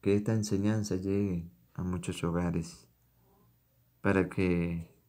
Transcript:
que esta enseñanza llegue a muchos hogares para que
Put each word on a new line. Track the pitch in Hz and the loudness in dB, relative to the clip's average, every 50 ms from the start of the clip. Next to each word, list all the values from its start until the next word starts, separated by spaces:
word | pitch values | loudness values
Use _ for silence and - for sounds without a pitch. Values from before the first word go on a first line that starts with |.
que | - 98 101 | 2 4 2
esta | 104 104 - 110 | 2 2 2 0
enseñanza | 110 104 - 104 98 98 104 107 110 104 - 92 | 0 0 0 0 0 0 0 0 0 -2 -2 -4
llegue | 92 92 98 98 101 101 98 90 85 82 85 - _ _ _ _ | -2 0 0 0 2 2 0 0 -2 -4 -8 -16 _ _ _ _
a | - | -6
muchos | 87 90 90 90 85 - 87 - - | -4 -4 -4 -4 -4 -6 -6 -2 -2
hogares | 87 82 87 87 87 85 87 80 - - - - _ _ _ _ _ _ _ _ _ _ _ _ _ _ _ _ _ _ _ _ _ _ _ | 0 0 2 0 0 0 -2 -4 -4 -10 -18 -20 _ _ _ _ _ _ _ _ _ _ _ _ _ _ _ _ _ _ _ _ _ _ _
para | - 98 98 95 90 87 | 0 2 4 4 2 2
que | - - 95 92 87 87 85 85 85 85 82 - - _ _ | 0 0 2 2 2 2 0 -2 -4 -6 -8 -10 -16 _ _